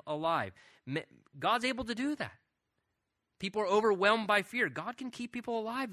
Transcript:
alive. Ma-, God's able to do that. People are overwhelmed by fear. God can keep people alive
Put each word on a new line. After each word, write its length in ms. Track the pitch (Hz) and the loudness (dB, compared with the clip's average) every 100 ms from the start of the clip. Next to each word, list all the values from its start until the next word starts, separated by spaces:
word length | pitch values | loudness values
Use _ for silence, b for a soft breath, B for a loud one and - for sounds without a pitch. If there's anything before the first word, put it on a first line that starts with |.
| - | -6
alive. 480 | 151 160 160 101 - B B - | -4 0 0 -2 -8 B B -6
Ma-, 160 | 143 - - _ 143 | -6 -6 -16 _ -4
God's 280 | 151 233 240 | 0 0 0
able 200 | 247 240 | -4 -4
to 100 | 233 | -4
do 200 | 277 294 | -4 -4
that. 220 | 117 - _ _ _ _ _ _ _ _ _ - | -6 -10 _ _ _ _ _ _ _ _ _ -8
People 240 | 196 214 | -6 0
are 40 | 202 | 4
overwhelmed 600 | 202 220 196 196 226 208 | 6 6 6 6 4 4
by 160 | 208 | 2
fear. 260 | 190 240 208 | 2 0 -2
God 260 | 127 175 240 | -2 -8 -8
can 140 | 254 | -10
keep 220 | - 240 | -10 -10
people 280 | 240 240 233 | -8 -4 -4
alive 300 | 220 240 262 | -4 -6 -6